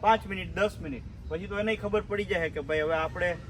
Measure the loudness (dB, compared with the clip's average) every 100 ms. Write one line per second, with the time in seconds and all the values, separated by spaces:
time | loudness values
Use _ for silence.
0 | 6 4 2 -6 -4 2 2 0 -8 -8
1 | -10 -12 -6 -6 -4 -2 0 0 2 0
2 | 0 -2 0 0 0 -2 -2 0 2 2
3 | 0 0 0 -2